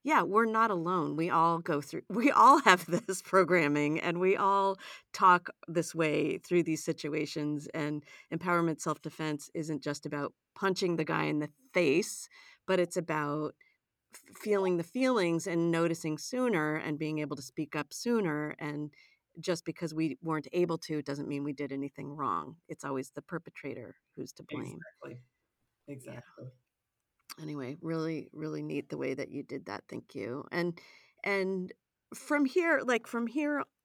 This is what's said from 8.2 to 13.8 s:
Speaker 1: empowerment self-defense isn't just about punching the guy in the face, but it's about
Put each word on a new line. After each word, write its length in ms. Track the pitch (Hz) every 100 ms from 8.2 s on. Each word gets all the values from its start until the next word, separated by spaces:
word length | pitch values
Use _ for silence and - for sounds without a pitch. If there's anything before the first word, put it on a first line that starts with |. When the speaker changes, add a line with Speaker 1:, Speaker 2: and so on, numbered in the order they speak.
| -
Speaker 1:
empowerment 480 | 165 180 175 170 151
self-defense 680 | - 147 156 - 156 147 -
isn't 280 | - 156 151
just 240 | 147 143 151
about 280 | 147 143 - _ -
punching 420 | 196 185 185 165
the 80 | 156
guy 180 | 160
in 160 | 156 151
the 100 | 147 _ _
face, 540 | 185 165 151 214 - - - - - -
but 120 | 185
it's 180 | 175 180
about 580 | 170 156 147 151 151 - _ _